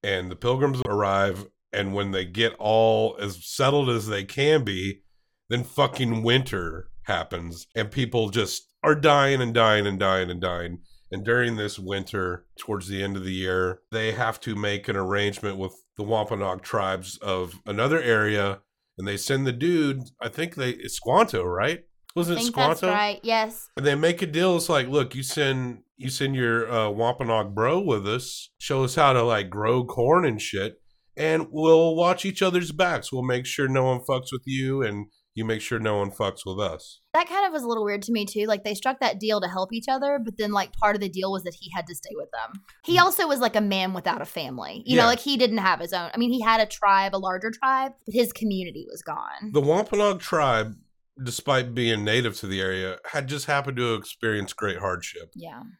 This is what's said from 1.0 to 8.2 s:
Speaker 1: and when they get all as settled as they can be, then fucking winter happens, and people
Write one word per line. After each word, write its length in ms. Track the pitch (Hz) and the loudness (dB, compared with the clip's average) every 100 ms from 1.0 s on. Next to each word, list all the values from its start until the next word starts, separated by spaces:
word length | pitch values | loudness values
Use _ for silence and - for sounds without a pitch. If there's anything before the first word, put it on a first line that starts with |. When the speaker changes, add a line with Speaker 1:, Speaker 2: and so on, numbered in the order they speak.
| 98 98 98 95 101 _ _ | 2 2 2 -2 -10 _ _
Speaker 1:
and 200 | 101 98 | -4 -2
when 180 | 98 101 | -2 -2
they 140 | 95 92 | -4 -4
get 300 | 95 113 - | 0 0 0
all 600 | 107 110 113 110 110 107 | 2 6 6 4 0 -2
as 260 | 101 90 - | -8 -8 -10
settled 440 | - 135 143 131 | 0 2 4 2
as 180 | 117 104 | 0 -2
they 160 | 101 | -6
can 400 | 98 - 139 156 | -4 0 4 4
be, 380 | 110 95 98 98 _ _ _ _ _ | 2 -4 -4 -8 _ _ _ _ _
then 140 | 120 123 | -4 -2
fucking 580 | - 131 - 123 113 | 0 0 0 -2 0
winter 640 | 113 127 135 98 85 85 - - | 2 2 2 -4 -4 -8 -12 -12
happens, 640 | - 90 - 87 85 82 - - | -4 -2 -2 -8 -8 -12 -8 -6
and 160 | 104 | -4
people 380 | 135 120 120 | -2 -2 0